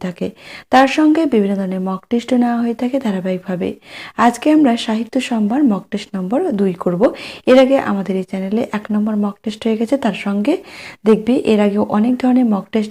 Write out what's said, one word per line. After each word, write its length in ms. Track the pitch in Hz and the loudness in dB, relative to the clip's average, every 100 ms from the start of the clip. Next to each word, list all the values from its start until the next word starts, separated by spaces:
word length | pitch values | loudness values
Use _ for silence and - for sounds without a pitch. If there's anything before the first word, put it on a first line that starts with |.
থাকে। 220 | 185 175 185 - - - - | -8 -6 -8 -8 -20 -18 2
তার 180 | 254 269 294 | 4 4 4
সঙ্গে 240 | 311 311 311 | 2 4 2
বিভিন্ন 220 | 220 196 196 | 2 2 -2
ধরনের 220 | 185 185 190 | -4 -4 -4
মক 140 | 190 - | -6 -4
টেস্টও 260 | 240 233 247 | -4 0 0
নেওয়া 160 | 240 233 | 2 0
হয়ে 140 | 233 233 | -2 -2
থাকে 140 | 247 269 | -4 -2
ধারাবাহিকভাবে। 640 | 226 190 185 180 190 180 190 - - - - - 233 | -2 -4 -4 -6 -6 -6 -6 -8 -16 -18 -12 0 0
আজকে 200 | 240 302 311 | 2 2 4
আমরা 160 | 269 233 - | 4 2 -2
সাহিত্য 280 | 220 233 262 - | -4 -2 -4 -2
সম্ভার 300 | 226 208 254 285 | -2 0 2 2
মক 140 | 190 - | 0 -4
টেস্ট 180 | 208 - 190 | -10 -8 -8
নম্বর 220 | 185 262 370 202 | -2 -2 0 0
দুই 120 | 196 175 | 0 0
করব। 180 | 185 175 277 - - - - | -2 2 0 0 -14 -6 4
এর 80 | 254 | 6
আগে 120 | 262 269 - | 6 2 0
আমাদের 240 | 202 190 190 | -4 -2 -4
এই 60 | 185 | -4
চ্যানেলে 320 | 190 190 214 - 208 | -6 -4 -2 -2 -6
এক 60 | 208 | -2
নম্বর 200 | 214 214 208 | -2 0 0
মক 120 | 202 - | -2 -4
টেস্ট 180 | 220 214 226 | -10 -4 -2
হয়ে 100 | 220 | -2
গেছে, 140 | 226 277 | 0 0
তার 120 | 226 175 | -2 -4
সঙ্গে 300 | 202 202 220 370 - - - - 208 | -4 -2 0 -2 -6 -20 -20 -2 2
দেখবে 240 | 214 214 269 - | 2 2 0 2
এর 80 | 214 208 | 2 2
আগেও 180 | 202 208 208 | 0 0 0
অনেক 180 | 240 247 | 0 2
ধরনের 240 | 254 247 240 | 2 2 2
মক 140 | 196 185 | 0 -2
টেস্ট 180 | 220 214 | -4 -2